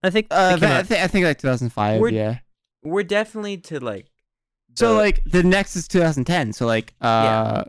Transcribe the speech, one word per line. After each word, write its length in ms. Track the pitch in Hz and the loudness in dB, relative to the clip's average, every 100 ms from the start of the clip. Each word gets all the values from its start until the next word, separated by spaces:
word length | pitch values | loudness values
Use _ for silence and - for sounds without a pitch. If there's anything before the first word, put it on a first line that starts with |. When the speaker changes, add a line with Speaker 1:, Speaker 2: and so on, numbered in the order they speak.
Speaker 1:
I 80 | 185 | 0
think 180 | 196 220 | 0 0
Speaker 2:
Uh, 220 | 175 185 180 | 2 4 4
Speaker 1:
it 20 | |
came 100 | 190 | 2
Speaker 2:
I 100 | 131 | 0
Speaker 1:
out 80 | - | 0
Speaker 2:
thi-, 120 | 208 | -2
I 60 | 175 | 0
think, 180 | 202 175 | 2 0
like, 120 | 143 | 0
two 100 | 139 | -2
thousand 220 | 123 120 | -2 -4
five, 320 | 113 104 110 | -2 0 2
Speaker 3:
We're, 80 | 160 | 0
Speaker 2:
yeah. 300 | 110 107 120 _ _ _ _ | 0 -2 -6 _ _ _ _
Speaker 3:
we're 220 | 147 185 | -6 -6
definitely 540 | 185 202 214 214 208 196 | -2 -4 -4 -8 -10 -12
to, 220 | - 151 | -10 -8
like, 280 | 123 98 - _ _ _ _ _ _ 120 | -8 -10 -14 _ _ _ _ _ _ -2
Speaker 2:
So, 180 | 233 | 2
Speaker 3:
the 60 | 214 | 4
Speaker 2:
like, 240 | 208 - - | 2 2 2
the 180 | 180 | 2
next 320 | 180 190 196 180 | 4 2 0 -8
is 120 | - | -2
two 120 | 185 | 0
thousand 260 | 165 143 127 | 2 0 -2
ten, 280 | 175 120 | -2 -2
so, 120 | 104 120 | -4 -2
like, 300 | 113 110 _ | -2 -4 _
uh, 40 | 120 | 0
Speaker 3:
Yeah. 580 | 113 110 110 110 107 | 2 2 2 0 -4